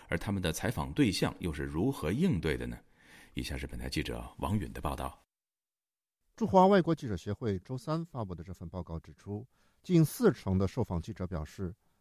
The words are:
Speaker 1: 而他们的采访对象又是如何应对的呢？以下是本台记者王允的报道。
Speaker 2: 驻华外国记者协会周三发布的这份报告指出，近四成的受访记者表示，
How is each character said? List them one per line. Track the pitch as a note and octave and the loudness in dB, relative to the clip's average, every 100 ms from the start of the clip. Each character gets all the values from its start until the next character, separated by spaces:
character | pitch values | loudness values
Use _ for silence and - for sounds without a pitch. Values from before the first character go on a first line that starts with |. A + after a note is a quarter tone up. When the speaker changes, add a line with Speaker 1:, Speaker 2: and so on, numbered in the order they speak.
| - | -4
Speaker 1:
而 | E2+ | -4
他 | - | -2
们 | G2 | -2
的 | E2+ | -2
采 | D#2+ F#2+ | -2 -2
访 | G#2 C#2 | -2 -4
对 | D#2 A#2 | 2 2
象 | - - - | 4 -2 -2
又 | F2 | -6
是 | D#2 | -4
如 | C#2 D#2 B2 | -4 0 0
何 | C3 D2+ | 0 -2
应 | A#2+ F#3+ F#2+ | 0 0 0
对 | D#2 B1+ | 0 -2
的 | B1 | -4
呢？ | A#1 - _ - - - | -10 -16 _ -20 -20 -12
以 | - | -8
下 | B1+ C2+ | -6 -6
是 | C#2 | -8
本 | A#1+ | -8
台 | C2 | -4
记 | D#2 | -4
者 | C2 A#1 A#1 - | -4 -6 -10 -6
王 | C#2 G#2 | -2 0
允 | A#1+ | -2
的 | - | -6
报 | D2 C2+ | -6 -4
道。 | C2+ - _ _ _ _ _ _ _ _ _ _ _ - | -6 -8 _ _ _ _ _ _ _ _ _ _ _ -4
Speaker 2:
驻 | A3+ | 4
华 | F#3+ F#3+ | 8 10
外 | G3 | 8
国 | E3 | 6
记 | D#3+ B2+ | 0 -2
者 | F2+ | -4
协 | G#2 | -4
会 | G2 A#2 F#2+ | -2 -2 -2
周 | - B2+ | -4 -10
三 | - D#3+ E3 | -4 -4 -4
发 | B2+ | -8
布 | G2 E2+ | -8 -8
的 | |
这 | E2+ | -10
份 | F2+ E2+ | -12 -10
报 | F#2 | -8
告 | E2+ D#2+ | -6 -8
指 | - D2 | -10 -18
出， | G2 G#2 B2 _ _ _ | -10 -10 -10 _ _ _
近 | - E3+ D#3 | 2 6 6
四 | - A3+ | 4 2
成 | B2+ - F#2+ | 2 0 2
的 | F#2+ | 2
受 | - | 0
访 | G2+ F2 | -2 -2
记 | F#2+ | -6
者 | G2 F2+ | -8 -6
表 | E2 | -6
示， | D#2 - F2+ - _ _ | -8 -8 -8 -8 _ _